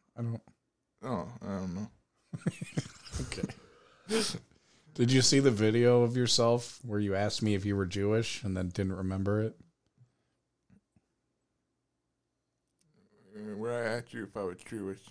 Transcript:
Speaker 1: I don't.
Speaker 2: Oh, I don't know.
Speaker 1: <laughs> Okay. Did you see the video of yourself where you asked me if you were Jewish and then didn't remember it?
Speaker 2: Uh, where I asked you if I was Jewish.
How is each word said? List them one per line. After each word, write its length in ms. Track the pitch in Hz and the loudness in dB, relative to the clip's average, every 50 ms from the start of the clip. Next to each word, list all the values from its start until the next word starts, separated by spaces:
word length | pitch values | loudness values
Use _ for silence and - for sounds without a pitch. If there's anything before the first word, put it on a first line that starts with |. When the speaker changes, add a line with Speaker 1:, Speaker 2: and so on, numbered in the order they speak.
| _ _ - - | _ _ -10 -8
Speaker 1:
I 60 | 117 | -6
don't. 180 | 117 117 113 _ - - _ _ _ _ _ _ _ _ _ - | -6 -6 -8 _ -16 -20 _ _ _ _ _ _ _ _ _ -10
Speaker 2:
Oh, 240 | 131 123 110 80 - 123 - - | -6 -6 -6 -6 -8 -12 -12 -10
I 20 | |
don't 300 | 101 98 98 95 92 85 | -8 -6 -6 -6 -6 -8
know. 120 | 95 104 110 - _ _ _ _ _ _ _ - | -8 -10 -10 -14 _ _ _ _ _ _ _ -12
Speaker 1:
<laughs> 880 | - - - - - - - - - - - - - - - - - | -8 -6 -6 -8 -8 -12 -10 -8 -8 -8 -8 -12 -20 -18 -12 -8 -8
Okay. 220 | - - - - - - - - - - - _ _ _ _ _ _ - 214 226 214 - - - - _ _ _ _ _ _ _ _ _ - | -8 -8 -8 -8 -8 -8 -8 -10 -20 -20 -20 _ _ _ _ _ _ -2 0 0 0 0 -4 -6 -10 _ _ _ _ _ _ _ _ _ 0
Did 160 | - 120 120 | 2 2 4
you 100 | 131 131 | 6 6
see 180 | 123 - 139 139 | 6 6 6 6
the 120 | 139 139 | 6 6
video 500 | 117 101 110 107 110 117 120 120 123 123 120 | 4 4 4 4 4 6 6 6 6 6 4
of 140 | 117 120 127 | 4 2 0
yourself 640 | 123 117 - - 117 117 120 117 117 - - - - | 0 2 2 4 4 4 4 2 0 -6 -14 -14 -10
where 160 | 123 104 104 | -4 -2 0
you 160 | 104 101 95 | 0 0 0
asked 260 | 95 104 107 - - | 0 0 0 -2 0
me 120 | 110 107 104 | 0 0 0
if 80 | 95 95 | 0 0
you 120 | 104 101 98 | 0 0 0
were 80 | 98 | 0
Jewish 580 | 87 90 101 98 101 107 113 113 - - - - | -2 -2 -2 0 2 2 2 0 -2 -6 -6 -6
and 140 | 101 95 95 | -4 -2 -2
then 100 | 95 90 | -2 -4
didn't 300 | 87 - 98 95 95 92 | -2 -2 -2 -2 -2 -4
remember 440 | 95 92 95 95 98 101 104 107 | -4 -4 -2 -2 0 0 0 0
it? 140 | 110 110 - - - _ _ _ _ _ _ _ - _ _ _ _ _ _ _ _ _ _ _ _ _ - _ _ _ _ _ _ _ _ _ _ _ _ _ _ _ _ _ _ _ _ _ _ _ _ _ _ _ _ _ _ _ _ _ _ _ _ _ _ _ _ _ _ _ _ _ _ _ _ _ _ _ 104 | 0 -2 -4 -10 -20 _ _ _ _ _ _ _ -20 _ _ _ _ _ _ _ _ _ _ _ _ _ -20 _ _ _ _ _ _ _ _ _ _ _ _ _ _ _ _ _ _ _ _ _ _ _ _ _ _ _ _ _ _ _ _ _ _ _ _ _ _ _ _ _ _ _ _ _ _ _ _ _ _ _ -18
Speaker 2:
Uh, 200 | 104 107 107 104 104 | -14 -12 -10 -8 -8
where 260 | 110 117 120 120 117 | -6 -6 -4 -4 -4
I 140 | 110 110 120 | -4 -4 -4
asked 160 | 120 - - | -6 -8 -10
you 100 | 120 107 | -10 -10
if 120 | 98 - | -10 -8
I 80 | 110 98 | -6 -6
was 140 | 92 90 - | -6 -8 -10
Jewish. 420 | - - 120 110 98 95 95 - - - | -12 -12 -10 -8 -8 -8 -8 -10 -14 -20